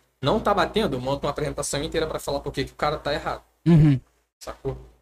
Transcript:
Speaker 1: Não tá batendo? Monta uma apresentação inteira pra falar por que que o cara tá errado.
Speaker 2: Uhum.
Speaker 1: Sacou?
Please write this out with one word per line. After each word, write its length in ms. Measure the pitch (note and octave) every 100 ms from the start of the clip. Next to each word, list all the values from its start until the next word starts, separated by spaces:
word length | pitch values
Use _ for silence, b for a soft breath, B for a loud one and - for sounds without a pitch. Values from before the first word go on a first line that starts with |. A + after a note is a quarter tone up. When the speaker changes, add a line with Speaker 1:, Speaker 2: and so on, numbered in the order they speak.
| _ _
Speaker 1:
Não 180 | C3+ G#3+
tá 140 | A3+
batendo? 460 | G3 E3 G#3 G3 B2+
Monta 260 | B2+ C#3 D3+
uma 60 |
apresentação 500 | C#3+ C#3+ C#3 C#3 C#3+
inteira 240 | D#3+ E3 D#3
pra 140 | D3+
falar 220 | - C#3+
por 100 | C#3+
que 140 | C3+ B2+
que 60 |
o 20 | -
cara 220 | D3 D3+
tá 140 | D3
errado. 300 | D3 D#3 A#2 - _ D#3+
Speaker 2:
Uhum. 340 | E3 D3+ C3 - _ _ _
Speaker 1:
Sacou? 380 | - - C3+ C3 - _